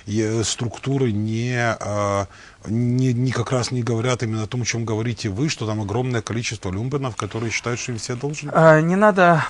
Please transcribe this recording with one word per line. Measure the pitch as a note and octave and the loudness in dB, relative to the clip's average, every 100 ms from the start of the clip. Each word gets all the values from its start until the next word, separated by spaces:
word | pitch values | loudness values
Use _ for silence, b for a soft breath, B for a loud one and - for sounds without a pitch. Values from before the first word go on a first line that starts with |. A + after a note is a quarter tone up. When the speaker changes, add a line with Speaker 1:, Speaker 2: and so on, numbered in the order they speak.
| - | -4
Speaker 1:
э, | A2 G#2+ A2+ | 0 2 0
структуры | G#2 - A#2+ - C3 C3+ B2+ | 0 -2 -4 -4 -2 0 2
не, | G#2 A2 A2 B2 B2 A#2+ - | 0 -2 -2 -2 0 0 0
э, | G2+ G#2 G2+ G2+ F#2+ B B B - | -2 0 2 0 -2 B B B -4
не, | A2+ A#2+ B2+ C3 | -2 0 2 2
не | A#2+ C3 | 2 0
как | A#2+ A2 | 0 -2
раз | B2+ A2+ | -2 -2
не | B2+ | -2
говорят | A#2 A2+ B2+ B2 | -2 0 0 -2
именно | A2+ A2 | -2 -2
о | G#2+ | -4
том, | B2 | -4
о | |
чём | A2+ A#2 | -4 -4
говорите | A2+ A2 A#2 G#2+ A2 | -2 -2 -2 -4 -4
вы, | G2 D#3 | -2 -2
что | - A2 | -2 -4
там | G#2+ | -2
огромное | G2 A2+ B2+ A#2+ | -2 -2 0 -2
количество | - A2 A#2 G#2+ G2 | -2 -4 -4 -6 -6
люмпенов, | F#2 B2+ C#3+ C3+ G#2 | -4 -4 -4 -4 -4
которые | G#2+ A2+ A#2 | -6 -4 -4
считают, | - A#2 A#2 | -4 -4 -4
что | - | -6
им | A2+ | -8
все | - A#2+ | -6 -6
должны? | C#3+ D3+ D3 | -6 -6 0
Speaker 2:
А, | F3+ D#3+ D#3 | 6 8 8
не | E3 F#3+ | 6 4
надо | - F#3+ F3 D#3+ | 4 6 6 6